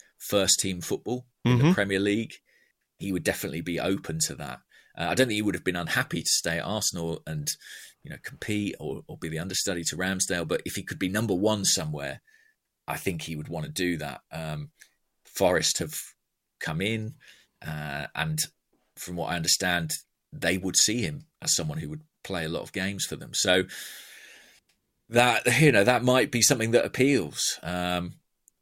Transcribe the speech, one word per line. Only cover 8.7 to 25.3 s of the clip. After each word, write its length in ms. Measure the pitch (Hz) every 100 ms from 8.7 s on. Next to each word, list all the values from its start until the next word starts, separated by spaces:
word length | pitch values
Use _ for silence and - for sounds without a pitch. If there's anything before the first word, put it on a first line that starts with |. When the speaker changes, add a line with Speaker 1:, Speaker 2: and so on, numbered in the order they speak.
| -
Speaker 1:
or, 240 | 78 71 -
or 100 | -
be 120 | 82
the 80 | 80
understudy 440 | 90 92 - 90 82
to 80 | 80
Ramsdale. 500 | 92 95 - 90 82
But 140 | 87 85
if 80 | 101
he 60 |
could 140 | 90 -
be 120 | 92
number 260 | 101 113 90
one 300 | 107 107 95
somewhere, 560 | - 78 76 69 67 _ _ _ _ _ _ -
I 80 | -
think 240 | - 85
he 120 | 80 78
would 140 | 76
wanna 180 | 82 73
do 280 | 78 90 85
that. 240 | 73 65 _
Um, 380 | 80 78 76 73 _ - _ _ _ _
Forest 540 | - 92 90 - -
have 140 | 82 - - _ _ _ _ _
come 180 | - 78
in, 340 | 101 113 110 - - - _ _ -
uh, 400 | - 76 71 - -
and 240 | 80 110 - _ _ _ _ -
from 220 | - 87
what 140 | 80
I 20 | 85
understand, 560 | 80 - 92 87 80 - - _ _
they 260 | 143 85 92
would 200 | 92 -
see 240 | - 113
him 240 | 92 76 - _
as 120 | -
someone 260 | - 78 76
who 100 | 76
would 140 | 76 - _
play 220 | - 92 80
a 40 |
lot 120 | 82
of 80 | -
games 320 | 98 95 98 -
for 120 | 76
them. 160 | 80
So 300 | - 98 92 90 - - - - - - - - _ _ _ _ _ _
that, 500 | 117 120